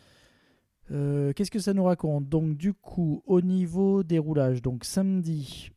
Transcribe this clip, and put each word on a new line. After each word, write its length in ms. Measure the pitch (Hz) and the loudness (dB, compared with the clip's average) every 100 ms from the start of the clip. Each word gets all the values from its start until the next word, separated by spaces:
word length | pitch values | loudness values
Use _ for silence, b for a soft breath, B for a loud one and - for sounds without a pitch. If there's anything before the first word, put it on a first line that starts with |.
| b b b b b b b _ - | b b b b b b b _ -10
Euh, 400 | 143 143 143 143 | -4 -2 0 0
qu'est-ce 180 | 139 196 | 0 -2
que 80 | 214 | -2
ça 140 | 196 | 0
nous 120 | 196 180 | 2 2
raconte ? 420 | 175 156 147 139 | 2 0 -2 0
Donc 300 | 160 156 147 | 0 0 0
du 160 | 190 | -2
coup, 500 | 190 - 180 160 147 - | -4 -6 -2 0 0 2
au 140 | 180 | 2
niveau 640 | 180 185 175 175 196 196 | 4 0 0 0 2 2
des 160 | 165 165 | 2 0
roulages, 420 | 151 151 131 123 | 2 2 2 0
donc 220 | 123 123 - | -2 -6 -4
samedi 840 | 190 190 190 165 156 131 - - | -2 0 0 -2 -4 -6 -14 -18